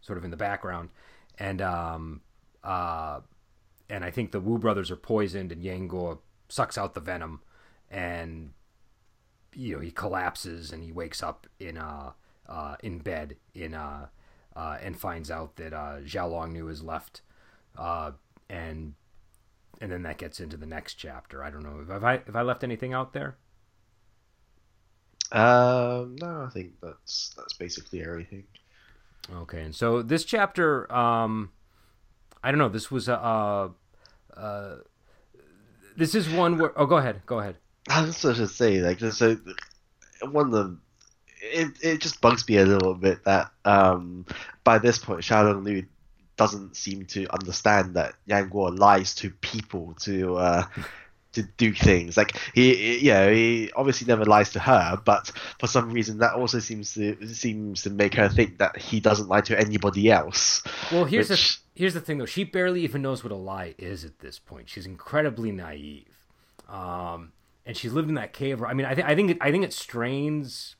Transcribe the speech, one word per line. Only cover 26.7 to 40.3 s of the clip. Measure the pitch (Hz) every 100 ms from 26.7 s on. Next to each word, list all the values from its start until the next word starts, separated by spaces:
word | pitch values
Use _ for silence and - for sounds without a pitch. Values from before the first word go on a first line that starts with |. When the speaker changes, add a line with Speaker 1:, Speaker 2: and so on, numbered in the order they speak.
| -
Speaker 2:
that's, | 85 - - - - -
that's | -
basically | - 87 - - 90
everything. | 80 85 87 98 98 _ _ _ _ _ _ _ -
Speaker 1:
Okay, | 87 85 85
and | 80
so | 80 117 120
this | 117 165
chapter, | - 226 196 - 165 139 -
um, | 123 117 117 110 110 101 - _ _ _ _ _ _ _ _
I | 123
don't | 143
know. | 135
This | 107 -
was | 131 117
a, | 120
uh, | 117 110 104 101 95 90 _ _ _ _ _ -
uh, | 104 101 101 71 - _ _ _ _ _ _ _ _ _ _ -
this | 165
is | 214 160
one | 165 170 165
where, | 160 -
oh, | 143
go | 170
ahead, | 131 98 -
go | 120
ahead. | 101 90 _ _ -
Speaker 2:
I | 156
was | 156 170
just |
gonna | 147 117 104
say, | - 117 95
like, | 87 90
so | 113 107 113 110 90 92 - _ _ _ _ _ 127